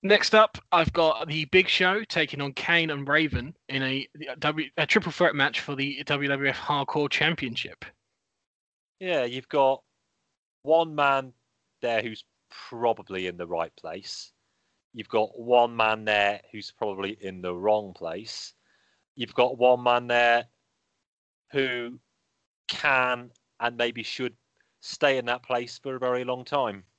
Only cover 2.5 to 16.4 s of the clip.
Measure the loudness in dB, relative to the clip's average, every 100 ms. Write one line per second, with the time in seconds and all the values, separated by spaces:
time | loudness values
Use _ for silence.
2.5 | -6 0 2 2 -4 0 2 2 -2 -6
3.5 | -14 _ -4 -2 -4 -6 -14 -14 -4 -2
4.5 | -2 -6 -4 2 2 0 2 2 4 0
5.5 | 0 -6 -6 -6 -6 -4 -2 0 0 0
6.5 | -2 -2 -2 -2 -2 0 0 0 0 -4
7.5 | -6 -10 -14 -20 _ _ _ _ _ _
8.5 | _ _ _ _ _ -4 -2 -2 -6 -4
9.5 | 4 4 4 _ _ _ _ _ _ _
10.5 | _ 2 2 4 2 2 2 -2 _ _
11.5 | _ _ _ -2 0 -2 -8 -16 _ _
12.5 | -20 -16 -2 0 0 -4 -6 -6 -6 -6
13.5 | -4 -4 _ -14 -12 -12 -16 -16 _ _
14.5 | _ _ _ _ -16 -2 0 0 -4 2
15.5 | 4 4 2 0 0 0 2 2 0